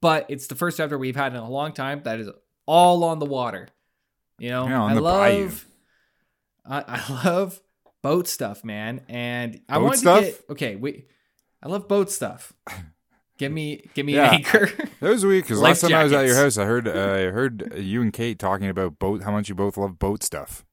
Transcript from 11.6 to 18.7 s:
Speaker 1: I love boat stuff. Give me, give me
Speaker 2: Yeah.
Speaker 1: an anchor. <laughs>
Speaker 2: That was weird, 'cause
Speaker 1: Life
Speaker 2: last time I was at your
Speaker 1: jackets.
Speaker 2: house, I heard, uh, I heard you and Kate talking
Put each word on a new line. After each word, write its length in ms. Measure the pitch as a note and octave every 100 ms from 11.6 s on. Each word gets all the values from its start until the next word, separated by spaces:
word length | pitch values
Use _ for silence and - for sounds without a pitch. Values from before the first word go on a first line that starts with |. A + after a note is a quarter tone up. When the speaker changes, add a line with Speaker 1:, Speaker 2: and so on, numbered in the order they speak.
Speaker 1:
I 80 | -
love 180 | G3 G3+
boat 240 | G3+ F#3+
stuff. 420 | - A#2 F#2 - _ - - E2 _ _ _ _ _
Give 120 | C#3
me, 320 | D#3 D3+ D3 - -
give 100 | C#3+
me 80 |
Speaker 2:
Yeah. 140 | C#3+ D3
Speaker 1:
an 40 | E3+
anchor. 340 | B2+ A3 G3+ - D#4
<laughs> 140 | -
Speaker 2:
That 100 | D#3+
was 160 | A#3 G3
weird, 200 | F#3+ F3+
'cause 100 | G#2+
Speaker 1:
Life 220 | B2 E3+
Speaker 2:
last 60 | E3+
time 80 | D#3+
I 40 |
was 100 | D3+
at 120 | C#3+ C3+
your 100 | B2
Speaker 1:
jackets. 200 | C#3+ G#2+
Speaker 2:
house, 80 |
I 20 | G2+
heard, 220 | A#2 A#2
uh, 40 |
I 400 | E2 G2 G2 F#2
heard 420 | G2 C3+ A2+ - D#2
you 240 | G2 A2
and 100 | A#2
Kate 240 | - A#2 G#2
talking 280 | G2 F#2+ G2